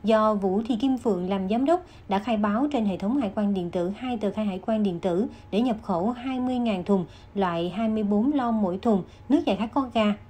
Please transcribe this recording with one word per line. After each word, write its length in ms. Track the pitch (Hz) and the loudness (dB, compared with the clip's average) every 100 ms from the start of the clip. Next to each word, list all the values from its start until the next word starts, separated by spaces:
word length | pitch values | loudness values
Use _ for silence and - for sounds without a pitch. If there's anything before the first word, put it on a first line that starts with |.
do 300 | 202 220 214 | 4 4 4
Vũ 280 | 208 190 196 233 | 2 0 0 0
Thị 100 | 220 | 0
Kim 160 | 269 254 | 0 0
Phượng 320 | 240 180 185 | 0 0 0
làm 200 | 196 185 | -2 0
giám 160 | 226 277 | 0 2
đốc 200 | 349 349 - - | 2 0 -20 -4
đã 100 | 190 | -4
khai 180 | 208 220 | 0 0
báo 300 | 208 214 294 | 0 0 0
trên 140 | 277 208 | 0 0
hệ 120 | 175 | -2
thống 200 | 196 277 | -2 -2
hải 140 | 214 220 | -2 -2
quan 180 | 202 | 0
điện 160 | 196 175 | 0 -2
tử 220 | 180 175 208 | -2 -2 -4
hai 200 | 254 240 | -6 -2
tờ 140 | 208 | -2
khai 140 | 196 208 | -2 -4
hải 140 | 185 - | -4 -2
quan 180 | 220 | 0
điện 160 | 202 170 | 0 0
tử 280 | 185 175 247 - - | 0 0 -2 -6 -4
để 100 | 196 | 0
nhập 160 | 247 214 | 0 -2
khẩu 260 | - 175 202 | -2 0 0
hai 300 | 240 262 254 | -2 -6 -4
mươi 180 | 254 247 | -2 0
ngàn 260 | 233 190 | 0 -2
thùng 220 | 175 196 165 - - 202 | 2 2 0 -12 -8 -2
loại 340 | 185 170 175 | 0 0 -2
hai 200 | 180 220 | -2 0
mươi 140 | 220 | 0
bốn 280 | 202 208 254 | 2 2 2
lon 280 | 294 240 220 | 2 0 0
mỗi 160 | 190 175 | 0 0
thùng 220 | 240 202 - - - | 2 2 0 -16 0
nước 120 | 302 - | 2 2
giải 100 | 190 | -2
khát 140 | 220 | 0
có 160 | 285 254 | -2 0
ga. 200 | 226 208 208 | 2 2 0